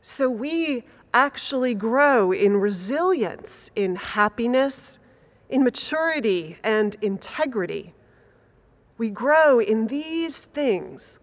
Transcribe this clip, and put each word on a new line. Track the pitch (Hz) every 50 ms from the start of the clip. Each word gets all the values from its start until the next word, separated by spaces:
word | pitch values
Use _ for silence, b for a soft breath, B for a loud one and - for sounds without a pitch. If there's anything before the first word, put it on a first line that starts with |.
So | - - - - 269 262
we | 247 208 240 302 320 330 330 311 277 240 b b b b b b
actually | - 233 269 285 - - - - 277 262 254 254 240
grow | 196 196 226 233 269 294 285 277 240 196 180
in | 185 - - 202 202 202
resilience, | 190 208 202 180 - 196 262 302 349 370 381 302 220 170 - - - - - - - - -
in | 220 202 185 185
happiness, | 180 - - - 214 208 214 - - 233 240 247 262 269 277 269 - - - - - b b b b b b b b b b
in | - 240 269
maturity, | 247 - - - - - - 320 330 320 - 214 220 190 175 160 156 170 -
and | - 214 220 214 214 208 202 -
integrity. | - 202 190 196 - - - - 311 285 247 214 180 160 80 82 - - - b b b b b b b b b b b b b b b b _ _ _ _
We | - 226 220
grow | 202 180 220 277 302 320 320 302 269 240
in | 226 - 220 220 220 214
these | 254 285 311 320 320 330 330 330 - - -
things | - - 294 294 262 202 175 147 - - - - - - -